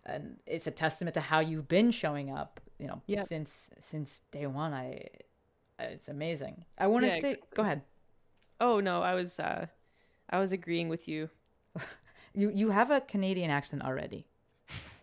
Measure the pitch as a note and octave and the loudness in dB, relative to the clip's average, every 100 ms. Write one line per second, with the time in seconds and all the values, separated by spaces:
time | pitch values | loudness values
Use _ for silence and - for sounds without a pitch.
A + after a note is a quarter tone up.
0 | - C#3+ - - - E3 D#3+ - D#3+ - | -10 -8 -8 -12 -8 -6 -6 -2 -2 -2
1 | F3 D#3+ C#3+ D#3 D#3+ D#3 C#3+ F3 A#3 A#3 | -4 -2 2 2 2 -2 2 6 6 4
2 | D#3 D3 C#3 C#3 C#3+ - - - C3+ - | -2 -2 -4 -6 -8 -10 -20 -12 -10 -8
3 | - G3+ F#3+ D#3+ D3+ - - - - D#3 | -6 -4 -4 -6 -8 -12 -20 -20 -10 -8
4 | C#3+ - _ C#3+ C#3+ C3 D#3+ C3+ B2+ - | -8 -12 _ -6 -4 -4 -4 -4 -6 -10
5 | - - - _ _ _ _ - B2 - | -14 -18 -20 _ _ _ _ -10 -8 -8
6 | - C#3+ D#3+ D#3 - - - - F#3+ A#3 | -10 -6 -4 -4 -6 -10 -12 0 4 6
7 | B3+ E3+ C#4 - - - G#3 C#3+ - _ | 4 4 0 -2 -4 0 0 0 -6 _
8 | _ _ _ _ _ - A#3+ G#3+ G3 F3 | _ _ _ _ _ 0 4 4 2 2
9 | F3+ F#3 F3+ - D#3+ - E3 _ _ _ | 2 0 -2 -4 -4 -4 -6 _ _ _
10 | _ _ - F3+ F#3+ F#3 E3+ E3+ E3 E3 | _ _ -2 0 0 -2 -2 -2 0 -4
11 | - D#3 D#3 _ _ _ _ D#3+ - - | -4 -6 -6 _ _ _ _ -12 -12 -14
12 | - - - G3+ G#3 G3 A3 G3+ B3 C#4+ | -20 -20 -8 0 2 4 4 6 6 6
13 | C4+ G3+ F#3+ F#3 E3+ C#3+ - C#3+ C3 C3 | 4 0 2 2 2 2 0 -4 -4 -4
14 | - - - _ _ _ - - - - | -6 -10 -14 _ _ _ -14 -14 -14 -20